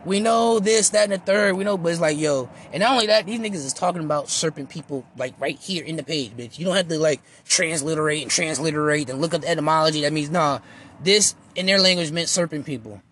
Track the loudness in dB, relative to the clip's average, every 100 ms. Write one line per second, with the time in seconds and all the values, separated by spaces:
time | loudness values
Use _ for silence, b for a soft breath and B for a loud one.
0 | 0 0 2 4 4 2 4 4 4 2
1 | 2 0 0 2 2 2 -2 0 -2 0
2 | 0 2 0 0 -4 B B 0 2 4
3 | 4 2 2 -4 -4 -6 -6 -2 -2 -2
4 | -2 -4 -2 -4 -4 -4 -12 -12 -10 -10
5 | -10 -10 -10 -6 -6 -6 -6 -6 -6 -8
6 | -4 -4 -4 -10 -14 -6 -2 0 0 0
7 | 0 0 B B -2 0 0 -2 -2 0
8 | 0 -2 -2 -2 0 -2 -2 0 0 0
9 | -2 -2 -2 -2 -2 0 2 4 4 2
10 | 0 0 0 2 2 0 B B B B
11 | 2 4 2 -2 -14 -4 2 4 4 2
12 | 0 -2 -2 0 -2 -4 -8 -8 -10 -16
13 | _